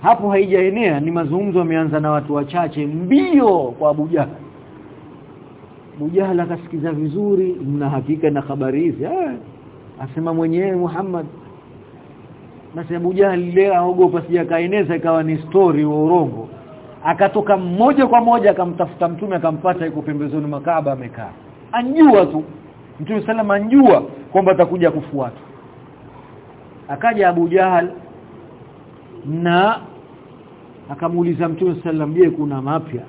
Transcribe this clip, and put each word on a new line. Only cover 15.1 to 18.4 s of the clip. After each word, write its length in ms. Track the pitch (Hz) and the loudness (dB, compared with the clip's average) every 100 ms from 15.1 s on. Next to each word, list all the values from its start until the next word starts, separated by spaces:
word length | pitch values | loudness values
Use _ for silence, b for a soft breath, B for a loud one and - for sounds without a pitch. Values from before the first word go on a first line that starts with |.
| 165 | 0
ni 160 | 160 156 | 0 -4
story 460 | 160 190 185 147 | 0 4 4 4
wa 200 | 151 151 | 0 0
urongo. 440 | 156 175 143 110 113 - - - - - | 2 2 0 -6 -14 -18 -20 -20 -20 -8
Akatoka 520 | 156 175 196 208 208 196 | -4 2 2 2 2 0
moja 500 | 180 180 247 285 262 | 0 2 2 4 4
kwa 140 | 240 | 4
moja 300 | 233 233 | 4 4